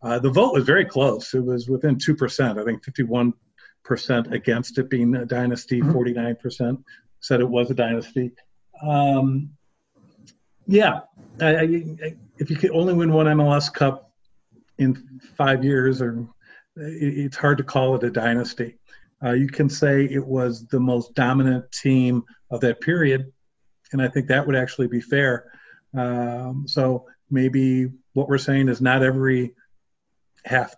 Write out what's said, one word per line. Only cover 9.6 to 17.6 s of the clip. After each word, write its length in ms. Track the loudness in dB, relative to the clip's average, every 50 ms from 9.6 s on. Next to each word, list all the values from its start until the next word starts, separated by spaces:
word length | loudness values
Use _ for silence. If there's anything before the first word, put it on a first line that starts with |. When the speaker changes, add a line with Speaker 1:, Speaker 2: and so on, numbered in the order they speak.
| _ _ _ _ _ _ _ _ _ _ _ _ -20 -20 _ _ _ _ _ _ -4 4
Speaker 1:
yeah, 320 | 4 4 6 4 2 0 -8 _ _ -20 -20 -20 -6 0
I, 140 | 2 2 4
I, 60 | 4
I, 540 | 2 0 0 -2 -2 -6 -12 -10 -12 -12 -12 -14 -20 -20 _ -8
if 120 | -6 -4
you 80 | -2 0
could 140 | 0 0
only 220 | 2 2 2 2 2
win 200 | 2 2 4 4
one 140 | 4 4 4
M 100 | 4 4
L 140 | 4 4 2
S 160 | 2 0 -2
Cup 420 | -2 0 0 0 0 -2 -14 _ _ _ _ _ _ _ _ _ _ _ _ _ _ 0
in 440 | 0 0 0 -2 -6 -20 -20 -20 -20 -20 -4 0
five 260 | 2 2 2 2 2
years, 380 | 2 2 2 2 2 0 0
or 260 | -2 -4 -4 -6 -10 -12 -16 _ _ _ -20 -20 _ _ _
it, 420 | -14 -12 -12 -8 -4 -4 -4 -2 -2 -6
it's 120 | -6 -6 -2
hard 200 | 0 0 2
to 40 | 2